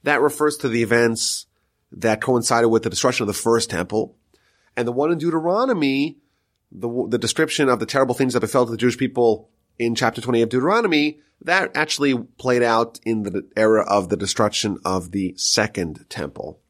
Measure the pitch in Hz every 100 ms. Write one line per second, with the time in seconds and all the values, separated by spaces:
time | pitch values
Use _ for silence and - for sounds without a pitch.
0 | - 143 143 147 151 147 131 117 113 120
1 | 117 113 - - - _ _ _ _ -
2 | 113 107 - 123 113 117 117 113 113 90
3 | 127 123 107 98 117 117 113 82 90 107
4 | - _ _ _ _ _ _ - 120 120
5 | 151 170 165 160 165 196 262 208 143 135
6 | 151 - _ _ _ _ _ 92 117 120
7 | 107 117 113 - 160 - 135 120 110 139
8 | 131 120 131 123 110 135 117 113 123 120
9 | 131 127 120 107 - _ _ _ 120 113
10 | 117 117 113 117 117 127 147 220 214 156
11 | 147 147 _ _ 156 185 - - 156 -
12 | 143 127 - _ 127 123 120 113 117 -
13 | 113 113 101 92 - - 110 110 - 101
14 | 90 92 98 - 107 - 107 98 - 95
15 | 87 98 92 - - - 110 104 85 76
16 | - - 71 - 65 78